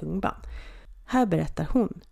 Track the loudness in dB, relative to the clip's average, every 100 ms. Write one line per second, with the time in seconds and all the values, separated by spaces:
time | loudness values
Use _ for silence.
0 | -4 -2 -2 -4 -10 -12 -12 -16 -18 -20
1 | 0 2 4 2 0 -2 2 4 2 -2
2 | -12